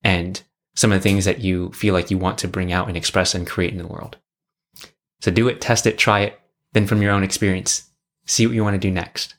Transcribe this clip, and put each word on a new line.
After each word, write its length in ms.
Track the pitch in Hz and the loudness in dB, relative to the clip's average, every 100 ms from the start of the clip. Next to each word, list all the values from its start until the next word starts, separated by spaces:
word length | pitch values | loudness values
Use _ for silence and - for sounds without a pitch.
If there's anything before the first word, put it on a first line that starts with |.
and 400 | 113 90 90 92 _ _ _ | 0 0 -2 -8 _ _ _
some 160 | - 110 | 0 2
of 80 | 98 | 4
the 40 | |
things 240 | 101 98 98 | 2 2 2
that 140 | 90 | 0
you 300 | 98 90 90 | -2 -2 -4
feel 220 | - 104 | -2 0
like 160 | 95 - | 2 0
you 80 | 95 | -2
want 200 | 92 92 | -2 -4
to 100 | 90 | -6
bring 240 | 95 90 | -4 -2
out 160 | 90 95 | -2 -2
and 80 | 85 | -4
express 380 | - 95 90 | -2 0 0
and 120 | 92 87 | -2 -4
create 240 | - 87 | -2 -2
in 80 | 92 | -4
the 80 | 80 | -10
world. 300 | - - - _ _ _ _ _ - - _ _ _ | -12 -14 -18 _ _ _ _ _ -20 -20 _ _ _
So 100 | - | 0
do 160 | 90 120 | 2 2
it, 140 | 117 | 0
test 260 | - 117 113 | 0 2 2
it, 120 | 107 | 2
try 220 | - 104 | 2 2
it, 200 | 101 - _ _ _ | 0 -6 _ _ _
then 140 | 107 101 | 0 2
from 160 | 107 | 2
your 100 | 101 | 2
own 100 | 101 | 2
experience, 680 | 95 - 101 92 - - - _ _ _ - | 0 0 0 0 -2 -4 -6 _ _ _ -4
see 200 | - 113 | 2 2
what 80 | |
you 100 | 117 | 2
want 100 | 104 | 0
to 60 | 101 | 0
do 100 | 98 | 0
next. 440 | 92 82 - - | -2 -4 -10 -12